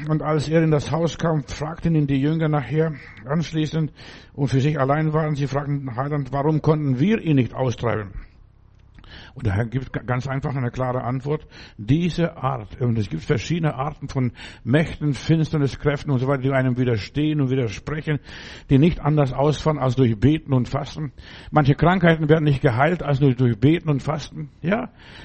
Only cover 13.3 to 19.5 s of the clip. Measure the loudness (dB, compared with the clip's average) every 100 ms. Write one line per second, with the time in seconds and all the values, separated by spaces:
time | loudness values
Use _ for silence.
13.3 | -2 0 -2 -2 -2 -6 -8 -6 -2 -2
14.3 | -4 -14 -10 0 2 2 -2 -2 -2 0
15.3 | 2 2 0 -2 -2 -2 -2 -2 0 0
16.3 | 0 0 0 2 0 0 0 -2 -2 0
17.3 | 0 0 0 -2 -4 -8 -6 -4 -4 -6
18.3 | -16 -18 -14 2 6 6 4 2 2 2
19.3 | 2 0